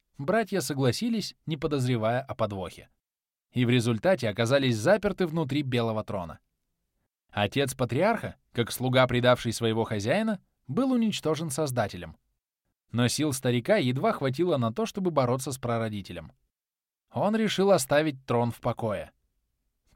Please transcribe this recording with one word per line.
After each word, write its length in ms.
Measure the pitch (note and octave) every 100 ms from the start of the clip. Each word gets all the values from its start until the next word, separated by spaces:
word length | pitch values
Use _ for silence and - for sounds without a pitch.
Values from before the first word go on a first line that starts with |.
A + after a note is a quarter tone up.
| _ -
Братья 440 | C#3 G#3+ A3 F#3+
согласились, 720 | C#3+ C#3 C3 - A#3 A3+ - - -
не 120 | D#3
подозревая 640 | D#3+ C#3+ B2 A#2+ A2 B2
о 120 | C3
подвохе. 560 | - G#2+ G2 E2+ - - _ _ _ _ _ _
И 140 | B2 A#2
в 40 |
результате 600 | B2 A#2 A2+ F3+ F3+ A2
оказались 480 | G2+ A2+ C#3 C3 A2
заперты 500 | B2+ G#3+ G#3 F#3 F3
внутри 340 | E3 C#3+ D3+
Белого 420 | C3+ B2 A#2 A2
Трона. 360 | G#2+ G2+ E2 - _ _ _ _ _ _ _ _ _
Отец 460 | G#2+ G#2 C#3 C#3 -
патриарха, 600 | B2 B2+ G3+ A3 G2 - _
как 200 | - A2
слуга, 340 | - B2+ B2+ B2+
предавший 480 | B2 B2 B2 A#2
своего 300 | - A2+ A2
хозяина, 560 | A2 G#2+ G#2 F#3 A3 G3+ - _ -
был 240 | E3 C4+
уничтожен 580 | B3 A3 - D3+ D#3 E3
Создателем. 680 | D3 D3 B2 G#2 F#2 D#2+ - _ _ _ _ _ _ _
Но 160 | A#2 A#2+
сил 260 | - D3+
старика 440 | C3+ B2+ B2 A#2 G#3+
едва 360 | B2 B2+ G#3+
хватило 440 | - C3+ C3 F3+ C#3+
на 160 | A2+
то, 120 | A#2 A3
чтобы 260 | - F#3
бороться 400 | D3 B2 C3 D3
с 60 | C3+
прародителем. 720 | A#2 A#2 A2+ G#2 F#2 F2 D#2 - _ _ _ _ _ _ _
Он 240 | A#2 F3+ A3
решил 360 | G#3+ - G3
оставить 540 | F3 - D3 D#3 C3 -
трон 260 | A#2+ A#2+
в 100 | -
покое. 500 | B2 A#2 A2+ F#2 D2+ _ _ _ _ _ _ _ _